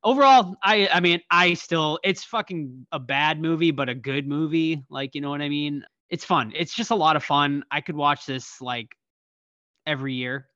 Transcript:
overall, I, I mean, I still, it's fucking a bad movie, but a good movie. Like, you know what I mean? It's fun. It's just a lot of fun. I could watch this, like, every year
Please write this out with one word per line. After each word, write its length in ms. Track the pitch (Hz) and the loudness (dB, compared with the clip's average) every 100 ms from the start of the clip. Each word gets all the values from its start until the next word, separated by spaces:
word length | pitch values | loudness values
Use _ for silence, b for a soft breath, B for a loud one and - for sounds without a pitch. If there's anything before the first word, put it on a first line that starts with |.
overall, 520 | 214 262 277 262 190 185 | 2 4 8 8 6 -2
I, 240 | 196 214 196 | 2 2 4
I 60 | 175 | 2
mean, 180 | 175 170 _ | 2 2 _
I 240 | 170 180 175 | 4 4 2
still, 440 | - 165 156 156 | -2 0 0 0
it's 200 | 190 185 | -2 -4
fucking 640 | - 226 - 175 143 127 123 | -4 -6 -4 -6 -8 -12 -10
a 60 | 156 | -10
bad 420 | 123 139 151 156 | -4 0 0 0
movie, 300 | 160 160 165 | -2 2 0
but 180 | 143 131 | 0 -2
a 60 | 127 | -4
good 300 | 120 135 139 | -4 -4 -2
movie. 560 | 143 156 160 160 160 131 | -2 0 0 0 -2 -8
Like, 240 | 139 139 143 | -10 -8 -8
you 40 | |
know 80 | 143 | -6
what 100 | 143 | -6
I 80 | 147 | -4
mean? 340 | 147 147 143 - _ _ | -2 -2 -6 -10 _ _
It's 140 | 170 | -10
fun. 300 | - 170 110 131 | 0 0 0 -4
It's 200 | 165 - | -6 -4
just 160 | 226 | -2
a 40 | 226 | 2
lot 200 | 156 151 | 4 2
of 60 | - | 2
fun. 380 | 143 143 143 - | 2 2 0 -4
I 100 | 147 | -8
could 140 | - 147 | -6 -2
watch 300 | 143 143 - | 0 0 -4
this, 360 | 131 123 - | -8 -8 -14
like, 340 | 127 123 110 - _ _ _ _ _ _ _ _ - | -8 -8 -8 -20 _ _ _ _ _ _ _ _ -6
every 280 | 147 135 | -4 -4
year 340 | 127 123 135 135 | -4 -4 -8 -10